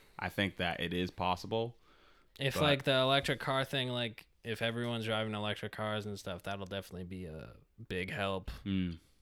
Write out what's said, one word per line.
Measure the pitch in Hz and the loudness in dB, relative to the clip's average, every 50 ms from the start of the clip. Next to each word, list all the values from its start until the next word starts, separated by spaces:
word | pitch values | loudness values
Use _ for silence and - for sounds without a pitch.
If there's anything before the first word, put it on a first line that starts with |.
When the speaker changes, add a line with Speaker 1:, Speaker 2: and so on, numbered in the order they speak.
| - - - - | -20 -18 -10 -6
Speaker 1:
I | - 95 | -6 -2
think | - - 101 95 - | 0 0 0 0 0
that | - 90 85 82 - | 0 0 0 0 0
it | 85 85 90 | -2 0 2
is | 90 90 90 | 2 0 0
possible. | - - 90 90 90 - - 98 113 113 113 120 - - _ - - - - - - - _ _ - - | 0 0 2 2 2 0 0 -2 -2 -2 -2 -2 -6 -12 _ -20 -20 -20 -20 -20 -20 -20 _ _ -6 -2
Speaker 2:
If, | 135 135 - | 0 0 2
Speaker 1:
But | - 151 | 4 4
Speaker 2:
like, | 147 143 135 131 | 6 4 4 4
the | 147 135 | 4 6
electric | 131 131 131 135 139 135 - 139 123 | 6 6 6 6 4 4 2 0 0
car | - 147 135 135 135 | 0 0 2 2 0
thing, | - - 135 127 127 | 0 0 0 0 0
like, | 123 123 120 113 107 - - _ _ _ - | 0 0 -2 -2 -4 -8 -16 _ _ _ -6
if | 117 113 - | -4 -2 0
everyone's | 117 117 117 120 120 117 117 113 110 | 0 0 2 0 0 0 0 0 0
driving | 113 110 110 110 110 107 | 0 2 2 0 0 0
electric | 104 104 104 101 - - 104 | 0 0 -2 -2 -2 -4 -6
cars | - - 107 107 107 107 101 | -4 -2 -2 0 0 -2 -2
and | 104 101 98 | -4 -6 -6
stuff, | - - 90 87 - | -6 -6 -8 -6 -4
that'll | 95 101 98 101 | -6 -4 -4 -4
definitely | 90 101 98 92 - 90 87 92 | -4 -6 -6 -6 -6 -8 -10 -8
be | 87 95 92 92 | -8 -8 -8 -8
a | 82 78 78 - 60 - - - _ _ - 113 - | -8 -8 -10 -12 -14 -16 -20 -20 _ _ -16 -8 -4
big | 95 90 92 95 | -2 -2 -2 -2
help. | 160 107 98 98 98 95 90 - - - - | -2 -2 0 0 0 -2 -4 -6 -10 -6 -2
Speaker 1:
Mm. | 101 98 95 92 87 85 80 - _ _ _ | 0 2 2 2 0 -2 -6 -10 _ _ _